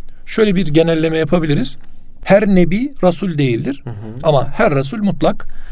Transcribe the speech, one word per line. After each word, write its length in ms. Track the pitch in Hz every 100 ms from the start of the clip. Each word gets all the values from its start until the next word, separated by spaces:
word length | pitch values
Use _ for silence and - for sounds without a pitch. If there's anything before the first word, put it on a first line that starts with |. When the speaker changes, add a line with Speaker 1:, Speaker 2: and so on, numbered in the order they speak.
| - - -
Speaker 1:
Şöyle 280 | - 214
bir 120 | 180 156
genelleme 520 | 151 165 165 160 160
yapabiliriz. 580 | 156 175 147 175 254 - - - - -
Her 220 | - 196 190
nebi 460 | 185 165 196 277 -
Resul 340 | 220 175 196 156
değildir. 440 | 135 117 180 -
Speaker 2:
Hı 60 | -
hı. 40 | 101 110 -
Speaker 1:
Ama 260 | - 143 -
her 220 | - 220
Resul 240 | 160 135 226
mutlak 480 | 202 - 160 214 - - -